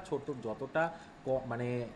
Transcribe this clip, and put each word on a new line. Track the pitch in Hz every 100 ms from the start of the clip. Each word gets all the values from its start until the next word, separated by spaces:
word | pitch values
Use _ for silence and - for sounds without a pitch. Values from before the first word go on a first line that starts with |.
| 190
ছোট, | 139 135 135
যতটা | 120 107 131 156 165 - - -
ক-, | 135 131 127
মানে | 117 123 123 117